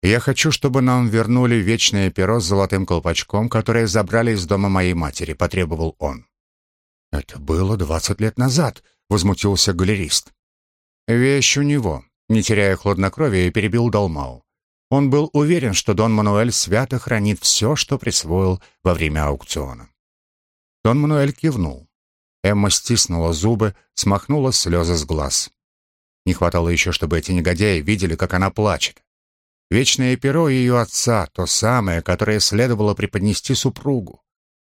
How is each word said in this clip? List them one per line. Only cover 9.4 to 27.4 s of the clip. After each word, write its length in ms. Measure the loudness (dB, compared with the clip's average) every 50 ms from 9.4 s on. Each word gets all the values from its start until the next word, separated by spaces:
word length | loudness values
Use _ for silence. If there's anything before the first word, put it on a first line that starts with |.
| 0 0 2 2 2 0 2
галерист. 600 | 0 0 0 0 -2 -2 -2 -4 -4 -4 -6 _ _ _ _ _ _ _ _ _ _ _ _ _ _ _
«Вещь 520 | -2 0 2 2 2 2 2 2 2 2 2
у 40 | 0
него», 420 | 2 0 0 0 -2 -4 -4 -10 _ _ _ _ _
не 140 | 0 0 2
теряя 340 | 2 2 2 2 2 0
хладнокровия, 760 | 0 0 -2 0 0 0 -2 0 0 -2 0 2 2 0 2
перебил 400 | 0 0 -2 0 0 0 0 2
Далмау. 540 | 2 0 0 0 -2 -6 -8 -10 -10 -16 _ _ _ _ _ _ _ _ _ _
Он 200 | 0 2 2 4
был 180 | 2 2 0 2 _
уверен, 400 | 0 2 2 2 0 0 0 -2
что 180 | -2 0 -2 0
Дон 180 | 2 2 2 2
Мануэль 400 | 2 2 2 2 2 2 0 0
свято 460 | -2 -2 0 0 0 0 0 -4 -6
хранит 440 | -4 -2 -2 0 0 0 0 0 0
все, 340 | 0 0 2 2 0 0
что 220 | 0 -2 -2 -4 -4
присвоил 640 | -4 -2 -4 -4 -2 0 0 2 2 2 0 -2 -6 -14 _ _ _
во 120 | 0 0
время 320 | 2 0 -2 0 0 0
аукциона. 640 | 0 -2 -4 -6 -8 -8 -8 -6 -8 -10 -16 -20 -20 _ _ _ _ _ _ _ _ _ _ _ _ _ _ _ _ _ _ _
Дон 160 | 2 2 4
Мануэль 320 | 2 2 2 2 2 0 -2
кивнул. 560 | 0 -2 -2 0 0 -2 -4 -4 -10 -16 _ _ _ _ _ _ _ _ _ _ _ -2
Эмма 280 | 0 2 2 2 2
стиснула 640 | 0 -2 0 0 0 0 0 0 0 0 0 0 0
зубы, 420 | 0 0 0 0 2 0 -2 -4 _ _ _ _
смахнула 580 | -4 0 0 0 0 0 -2 -2 0 0 0 0
слезы 440 | 0 0 0 0 0 2 0 0
с 80 | -2 -2
глаз. 460 | -4 -4 -4 -4 -2 -4 -4 -4 -6 _ _ _ _ _ _ _ _ _ _ _ _ _ _ _
Не 80 | -6 -4
хватало 340 | 0 -2 0 0 0 0 0
еще, 240 | 0 0 0 -2 -2
чтобы 260 | -4 -2 -2 -2 -2
эти 140 | -2 -2 -2
негодяи 480 | 0